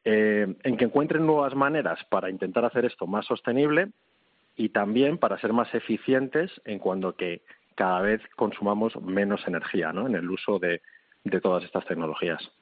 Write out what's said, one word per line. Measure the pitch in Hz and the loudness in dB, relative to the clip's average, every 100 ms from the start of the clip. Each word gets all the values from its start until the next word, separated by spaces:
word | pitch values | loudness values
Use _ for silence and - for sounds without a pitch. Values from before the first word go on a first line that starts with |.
eh, | 113 107 107 104 98 - | 0 4 4 2 0 -2
en | 135 117 | -2 0
que | 120 | 2
encuentren | 143 151 156 160 | 2 0 2 2
nuevas | 151 139 135 | 2 2 2
maneras | 139 156 92 82 - | 2 2 -2 -4 -2
para | 98 92 | -2 -2
intentar | 92 95 117 117 | -4 -2 0 2
hacer | 120 120 | 2 -2
esto | - 87 | -2 -4
más | 104 - | -4 -2
sostenible | 117 - 123 147 151 202 - _ _ _ _ _ - | -4 0 2 4 2 0 -6 _ _ _ _ _ -4
y | 110 | -2
también | 110 101 117 139 165 | 0 2 4 2 2
para | 110 98 | 0 0
ser | 110 | 0
más | 117 113 | 0 0
eficientes | 117 - 110 - 131 131 151 185 - - | -2 -2 -2 0 0 2 -2 -2 -8 -10
en | 101 | -4
cuanto | 95 95 92 - | -2 -2 -2 -4
que | 90 85 - - _ | -6 -6 -12 -20 _
cada | - 95 92 | -2 0 2
vez | 101 110 - - | 2 0 -4 -2
consumamos | 107 - 101 107 113 - | -2 0 -2 0 0 -2
menos | 90 98 101 101 - | -2 0 0 0 -2
energía, | 85 - 98 80 | -6 -4 -2 -2
¿no?, | 85 127 | -2 -2
en | |
el | 95 87 | -2 -4
uso | 92 - 98 | -4 -2 0
de, | 90 85 - - _ _ | 0 -2 -6 -20 _ _
de | 101 95 | -4 0
todas | 95 90 | 2 0
estas | 87 92 - | -2 -6 -4
tecnologías. | 82 80 78 87 78 - _ | -4 -4 -4 -4 -4 -8 _